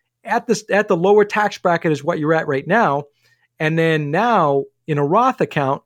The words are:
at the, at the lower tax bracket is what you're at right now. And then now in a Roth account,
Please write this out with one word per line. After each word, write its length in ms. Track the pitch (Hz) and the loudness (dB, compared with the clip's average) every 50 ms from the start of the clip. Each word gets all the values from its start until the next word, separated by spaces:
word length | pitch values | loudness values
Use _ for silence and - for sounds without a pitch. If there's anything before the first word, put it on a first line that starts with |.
| _ _ _ _ - | _ _ _ _ -6
at 220 | - 208 233 233 | -4 -4 -4 0
the, 160 | - 214 - - - | -2 -2 -2 -2 -2
at 180 | - 202 208 208 | -2 -2 0 0
the 80 | 196 | 0
lower 280 | 165 175 196 208 208 202 | 0 4 4 4 4 4
tax 340 | 208 - 214 214 202 - - | 2 0 -2 -2 -2 -4 -2
bracket 320 | - 185 170 165 - 170 | -2 0 0 0 0 -2
is 140 | 151 131 139 | -2 -2 -2
what 140 | 160 175 165 | -4 -4 -2
you're 160 | 147 151 165 | 0 0 0
at 120 | 160 160 | 0 0
right 200 | 151 139 135 151 | -2 -4 -4 -2
now. 380 | 156 190 233 214 156 139 147 143 - _ _ _ _ _ _ _ _ _ - | 0 0 2 2 2 0 -2 -6 -8 _ _ _ _ _ _ _ _ _ -4
And 200 | 160 156 160 165 | -4 -2 0 0
then 320 | 165 165 160 156 151 143 | 0 2 0 0 -2 -2
now 540 | 151 180 226 247 226 196 160 147 139 139 139 - _ _ - | -2 0 0 2 2 2 2 2 2 0 -2 -4 _ _ -8
in 120 | - 151 143 | -4 -2 -2
a 60 | 143 | 0
Roth 360 | 143 180 220 247 262 247 - | 2 2 2 2 2 0 -2
account, 420 | 160 147 - 160 139 131 143 - _ | -4 -2 -2 -2 -2 -2 -2 -4 _